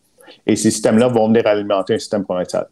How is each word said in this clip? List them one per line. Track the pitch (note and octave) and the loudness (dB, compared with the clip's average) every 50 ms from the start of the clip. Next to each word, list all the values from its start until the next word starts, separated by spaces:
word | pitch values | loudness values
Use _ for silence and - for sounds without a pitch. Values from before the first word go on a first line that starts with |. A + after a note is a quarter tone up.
| _ _ _ _ - - - _ _ | _ _ _ _ -20 -20 -20 _ _
Et | - A2 | -2 0
ces | - - A2+ | 2 0 0
systèmes-là | - - - B2+ A2 A2 B2 B2 | -2 0 0 2 2 4 2 2
vont | A#2 A2+ A2 A2 | 2 2 2 4
venir | A2+ A#2 - | 2 2 4
alimenter | A2 G#2 G#2 G2+ G#2 G2+ F#2+ F#2 - A2+ | 2 0 0 0 -2 -2 -2 -2 -2 -4
un | - | -4
système | - - - G2 F#2+ | -4 -6 -6 -6 -4
provincial. | - F#2 F2+ F2 - - F2+ - - | -4 -4 -6 -4 -4 -6 -6 -6 -6